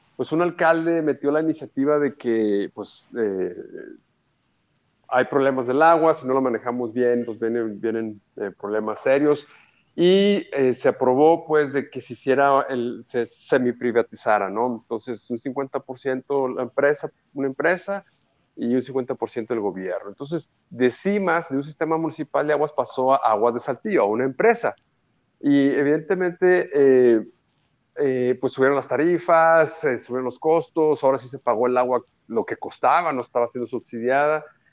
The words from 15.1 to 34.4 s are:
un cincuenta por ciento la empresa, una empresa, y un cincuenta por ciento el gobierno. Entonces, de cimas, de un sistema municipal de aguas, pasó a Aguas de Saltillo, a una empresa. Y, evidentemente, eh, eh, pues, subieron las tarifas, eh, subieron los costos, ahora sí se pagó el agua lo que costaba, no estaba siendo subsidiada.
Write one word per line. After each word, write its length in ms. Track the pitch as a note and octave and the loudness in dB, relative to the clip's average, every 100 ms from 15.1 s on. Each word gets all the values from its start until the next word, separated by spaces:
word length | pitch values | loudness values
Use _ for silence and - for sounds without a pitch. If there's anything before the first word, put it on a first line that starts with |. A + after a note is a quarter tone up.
| A2 - | -12 -8
un 80 | A#2+ | -8
cincuenta 400 | C#3 B2+ C3+ C3 | -6 -8 -6 -8
por 220 | - B2+ | -10 -10
ciento 480 | C#3 C3 - C#3 C3 | -6 -6 -4 -2 -2
la 140 | A#2+ | -4
empresa, 480 | A#2+ - C#3 D3 D3+ - _ | -6 0 0 0 -6 -16 _
una 140 | C#3 C3+ | -6 -6
empresa, 580 | C3+ D#3 F3+ - G3 - _ _ _ _ - | -2 -2 -2 -6 -10 -12 _ _ _ _ -8
y 180 | A#2 | -2
un 80 | B2+ | -2
cincuenta 320 | A#2+ C3 B2 | -2 -6 -6
por 160 | B2+ A2+ | -6 -6
ciento 240 | B2 A2 | -8 -6
el 60 | A#2 | -4
gobierno. 480 | G2+ F#2 F#2 F#2+ G2+ | -4 -6 -8 -8 -10
Entonces, 420 | G2+ C#3+ E3 - _ _ | -16 -10 -10 -10 _ _
de 220 | A#2+ B2 | -2 0
cimas, 580 | - G3 G#3 F#3 E3+ E3 | 0 -4 -2 -2 -2 -4
de 80 | C3+ | -6
un 80 | |
sistema 320 | D3 - D#3+ D#3+ | -8 -6 -2 -2
municipal 500 | D#3+ - D3 C#3 D3 | -4 -6 -4 -2 0
de 60 | |
aguas, 200 | D3 D3+ | 0 0
pasó 420 | - B2 - C3 | -2 -4 -2 2
a 180 | C3+ A#2 | 2 2
Aguas 220 | G#2+ A#2 | 2 2
de 60 | A#2 | 0
Saltillo, 420 | - B2 A3 E3+ | -4 -6 0 2
a 40 | G2+ | 2
una 180 | A2+ | 0
empresa. 500 | C3+ B2+ A3+ A3+ A#2+ - _ _ _ _ _ _ | -2 2 2 2 -2 -6 _ _ _ _ _ _
Y, 280 | C#3+ C#3+ C#3 | 2 4 4
evidentemente, 1000 | C#3 C#3+ D#3 D#3 F#3 F3+ F3 F3+ F3+ - | 2 2 0 0 -2 -2 0 2 4 2
eh, 520 | D3 C#3 B2+ B2 A2+ - _ _ _ _ _ _ - | 4 6 6 6 4 0 _ _ _ _ _ _ -4
eh, 400 | C#3+ B2+ B2 B2 | -2 0 0 0
pues, 120 | C3+ | -4
subieron 220 | - C3 | 2 2
las 140 | C#3 C3 | 2 -2
tarifas, 960 | B2+ E3 E3+ F3 E3 E3 E3 D#3 - | 0 2 0 2 4 6 6 4 0
eh, 140 | D3 A#2+ | -4 -4
subieron 260 | - B2 | -6 -6
los 160 | B2+ B2 | -6 -4
costos, 640 | D#3 E3 D3+ E3 D#3 C#3 | 0 0 0 0 0 2
ahora 140 | C3+ C3+ | 2 0
sí 100 | B2 | -4
se 100 | C3+ | -6
pagó 300 | B2 A2 B2 | -2 0 2
el 80 | B2 | 2
agua 260 | B2+ B2 - _ - | 0 -2 -4 _ -6
lo 180 | A2+ | -4
que 120 | - A#2 | -4 -8
costaba, 560 | - - C3 D#3+ E3 | -10 -2 0 2 0
no 80 | C3 | -4
estaba 260 | A#2+ B2 A#2+ | -4 -4 -4
siendo 200 | B2+ A2+ | -4 -8
subsidiada. 760 | A#2+ - A#2+ A#2+ C3+ D3 D#3 | -8 -10 -6 0 0 2 -2